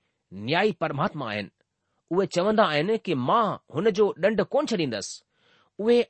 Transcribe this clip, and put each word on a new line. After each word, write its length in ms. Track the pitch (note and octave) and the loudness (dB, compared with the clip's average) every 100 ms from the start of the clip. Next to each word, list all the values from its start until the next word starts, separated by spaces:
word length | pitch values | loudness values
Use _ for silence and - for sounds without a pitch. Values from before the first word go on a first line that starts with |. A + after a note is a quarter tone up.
| _ _ _ | _ _ _
न्यायी 380 | F#2 A2 E3 G#3+ | -12 -2 0 0
परमात्मा 580 | - D#3 C3+ - D#3 A#2+ | 0 -4 -2 -4 -4 -6
आहिनि। 200 | G#2 G2 _ _ _ _ _ - | -6 -8 _ _ _ _ _ -4
उहे 160 | F3 F#3 | -2 0
चवंदा 380 | F3 G3 A3 | 0 2 2
आहिनि 340 | F#3+ D3 F3+ A3 | 2 2 0 -2
कि 160 | - | -2
मां 420 | C#3+ B2+ A3 G#3 C#3+ - | -2 2 2 2 -2 -8
हुन 160 | C3 A3 | -2 0
जो 240 | G3 G3+ - | 2 0 2
ॾंड 180 | D#3+ G3+ | 0 0
कोन 240 | F#3 C4 D4+ | 0 0 0
छॾींदसि। 560 | G3+ C#3+ G#2 - - _ _ _ _ _ - | -2 -2 -4 -8 -14 _ _ _ _ _ -2
उहे 240 | G#3+ A#3+ | 2 4